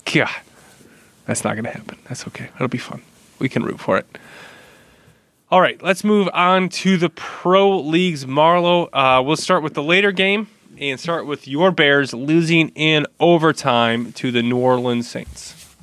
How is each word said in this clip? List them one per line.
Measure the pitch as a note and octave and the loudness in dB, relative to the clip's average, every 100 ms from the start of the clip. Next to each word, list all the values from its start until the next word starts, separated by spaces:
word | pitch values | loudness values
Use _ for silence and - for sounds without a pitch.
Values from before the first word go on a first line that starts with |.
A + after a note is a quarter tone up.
| - | -4
God, | D#3 A#2 - - _ - - - _ _ _ - | -2 -2 -6 -16 _ -20 -20 -20 _ _ _ -8
that's | - | -6
not | G#2+ G#2+ | -4 -6
gonna | A#2 | -8
happen. | - - - - | -12 -14 -18 -16
That's | C3 - | -14 -14
okay. | - - - | -16 -14 -8
It'll | B2+ | -6
be | B2 | -6
fun. | - - - _ _ - | -10 -16 -18 _ _ -8
We | C3 | -6
can | - | -4
root | - - | -6 -6
for | - G2 | -2 -2
it. | - - - - - - - _ _ _ _ _ _ _ - | -4 -14 -20 -20 -20 -20 -20 _ _ _ _ _ _ _ 0
All | F3+ | 2
right, | D#3 - | 2 0
let's | E3+ F#3+ | -4 -2
move | G#3 G#3 F#3 | 2 2 2
on | D3+ F3+ F#3 F#3 | 0 2 2 0
to | - F#3 F#3 | -2 0 0
the | E3+ | 0
pro | - - - F3+ F#3+ G3 F#3+ | -4 -16 -6 2 4 4 2
leagues, | C#3+ E3 F#3 D3+ C3 | 0 0 0 -2 -4
Marlo. | C#3 D#3+ F3 F3 F3 E3 | 2 4 4 2 2 0
Uh, | C3+ C3 C3 | 0 4 4
we'll | C3 D#3 | 2 0
start | - F#3 | 0 0
with | D3+ | -2
the | D3+ | -6
later | D3 F3+ G3+ | 0 2 2
game | F#3+ F#3+ G#3 G#3 _ _ - | 0 0 -2 -4 _ _ -10
and | C#3+ C3 | -8 -6
start | E3+ E3 B2 | -6 -6 -6
with | C#3+ - | -10 -6
your | C#3 F#3 | 0 2
Bears | E3+ D3 C#3+ C3+ | 4 4 4 2
losing | A#2 C#3 D#3+ E3 E3 D#3 | -4 0 2 4 2 2
in | - D#3 D#3 C#3+ - | 0 0 0 -2 0
overtime | E3 E3+ D#3 C#3+ C#3 A#2+ A#2 A#2 A#2 | 4 4 2 0 0 2 2 0 -4
to | - C3 | -6 -4
the | A#2+ | -2
New | A#2 B2 | 0 0
Orleans | B2+ B2 B2 A#2+ A#2 | 2 2 0 -4 -4
Saints. | - - - - - - _ | -10 -14 -16 -20 -20 -20 _